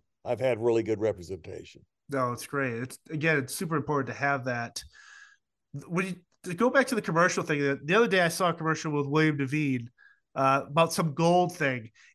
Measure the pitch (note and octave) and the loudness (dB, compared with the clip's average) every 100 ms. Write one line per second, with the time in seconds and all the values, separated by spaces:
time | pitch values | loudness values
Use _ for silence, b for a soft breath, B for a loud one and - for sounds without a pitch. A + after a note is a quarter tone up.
0 | _ _ - A2+ C3 A2 A#2+ A2+ G#2+ G#2+ | _ _ -6 -2 0 2 2 2 2 0
1 | G#2+ G2 E2+ F#2 F2+ E2+ - - _ _ | 0 -2 -8 -12 -12 -16 -16 -20 _ _
2 | - C3+ B2 A#2 - C#3+ C3 A#2 C3 - | -6 -2 -2 -4 -6 -4 -4 -4 -8 -12
3 | - D#3 D#3+ D3+ B2 - F3+ D#3+ C#3+ C#3+ | -10 -2 0 0 0 -6 -4 -4 -2 -2
4 | B2 G#2 C#3+ C#3 B2+ A#2+ A#2 - - B | -4 -4 -2 -2 -2 -4 -6 -10 -16 B
5 | B B B B _ _ _ C#3+ - E3+ | B B B B _ _ _ -16 -6 -4
6 | F#3+ F3+ _ _ F3+ E3+ B3 C4+ B3 A3 | -4 -8 _ _ -8 0 4 4 2 0
7 | - E3 F3 F#3+ E3 D3 C#3 C#3 C#3+ G#3 | 0 4 4 2 -2 0 0 -2 2 4
8 | A#3 F#3 E3+ E3+ F3+ E3 D#3+ D#3 D#3+ D3 | 4 4 2 2 0 0 -2 -2 -2 -2
9 | C#3 D3+ D#3 C#3+ C3 D3+ C#3+ B2+ A#2 _ | 0 4 4 2 -2 -2 0 -2 -6 _
10 | b b _ C#3 C3+ C3+ - D3 E3+ F#3 | b b _ 0 2 2 0 0 2 2
11 | E3 C3+ E3+ F3+ F3 - C#3+ B2 A2+ b | -2 2 4 4 2 0 -2 -2 -10 b
12 | b | b